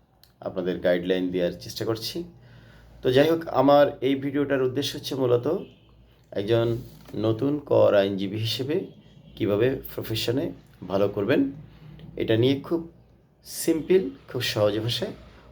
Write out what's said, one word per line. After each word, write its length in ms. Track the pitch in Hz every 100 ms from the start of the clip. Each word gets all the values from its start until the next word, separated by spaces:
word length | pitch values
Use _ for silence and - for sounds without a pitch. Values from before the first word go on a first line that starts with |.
| _ _ _ -
আপনাদের 400 | 101 92 90 87
গাইডলাইন 500 | 87 90 90 92 90
দেওয়ার 220 | 90 87 87
চেষ্টা 240 | - -
করছি। 400 | 107 110 - 170 175 - - - - - - -
তো 100 | 131
যাই 180 | 127 156
হোক, 180 | 165 165
আমার 500 | 123 139 143 143 -
এই 140 | 127
ভিডিওটার 480 | 135 139 139 139 139
উদ্দেশ্য 340 | 131 120 135 147
হচ্ছে 180 | -
মূলত 320 | 131 127 120 143 180 - - _ - - _ -
একজন 460 | - 101 117 117 117 - - -
নতুন 440 | 101 110 110 139 147
কর 360 | - 113 104
আইনজীবী 420 | 101 98 98 98 107
হিসেবে 500 | 113 - 131 175 - - - - - -
কীভাবে 460 | 107 101 123 135 -
প্রফেশনে 580 | - 107 113 - 117 180 - - - 90
ভালো 200 | 98 101
করবেন, 440 | - 101 151 139 - - - - - - -
এটা 200 | - 110
নিয়ে 240 | 127 139
খুব 300 | 139 170 170 - _ _ _ _
সিম্পল, 680 | - - - 160 143 185 185 - -
খুব 120 | 127
সহজ 380 | 117 113 104 107
ভাষায় 320 | 117 - 208 - - - -